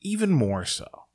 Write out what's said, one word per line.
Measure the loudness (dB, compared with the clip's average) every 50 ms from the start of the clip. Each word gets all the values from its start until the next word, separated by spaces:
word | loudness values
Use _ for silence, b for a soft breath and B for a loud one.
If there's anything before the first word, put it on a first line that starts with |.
even | -6 -4 -2 0 2 4
more | 4 4 4 2 0 -2 -4
so. | -6 -6 -8 -8 -14 -18 -20 -20 _